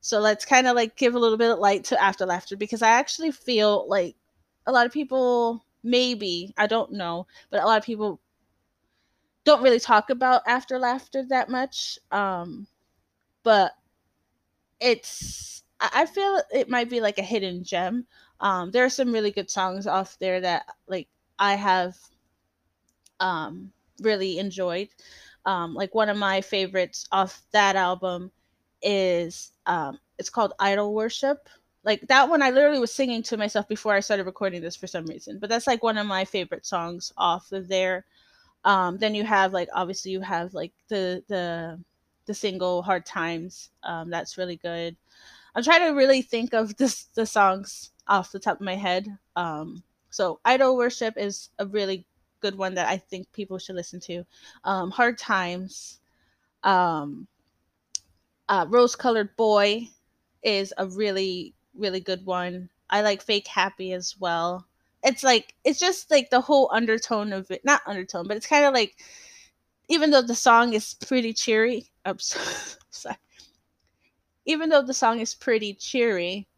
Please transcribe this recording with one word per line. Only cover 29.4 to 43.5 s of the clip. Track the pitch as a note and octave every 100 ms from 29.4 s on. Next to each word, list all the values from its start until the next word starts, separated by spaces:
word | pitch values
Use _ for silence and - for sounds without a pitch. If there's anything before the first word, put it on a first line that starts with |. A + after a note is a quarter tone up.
| - _ -
um, | F3 D3+ - _ _
it's | -
called | - G#3 -
Idol | G3 G3 G#3
Worship. | G#3+ A3 - C4+ C#4+ _ _ _ _
Like, | - - -
that | C4 C#4
one | E4
I | C#4
literally | B3+ D4 D4
was | A#3
singing | - C4 A#3
to | A#3 G#3+
myself | G#3 G#3+ G#3
before | G#3+ A3
I | G3+
started | G3 G3+ F#3
recording | F3+ G3 F3
this | E3 -
for | F3+
some | F3+ D#3+
reason. | - - G3+
But | G#3
that's, | A3+ A#3
like, | A#3
one | A#3 G#3+
of | G#3
my | F#3+ F#3+
favorite | G3+ F3 - -
songs | F#3 E3+ F3 - -
off | F#3 F3 -
of | F#3+ F3+
there. | F#3 F#3 F#3 - _ _ _ _ _
Um, | - G3 F3+ F#3
then | G#3+
you | G#3
have, | G#3+ G#3 F#3+
like, | F#3+ F3
obviously | - F3+ F#3 F#3+
you | F#3+
have, | F#3+ F3 F3 F#3
like, | E3+ _ _
the, | G#3 F#3 F#3 -
the, | G3 F3 E3+ E3 E3 F3 _ _ _ -
the |
single | G#3 G#3+ F#3 F3+ F3+
Hard | F3 F#3 F3
Times. | - E3 E3+ F3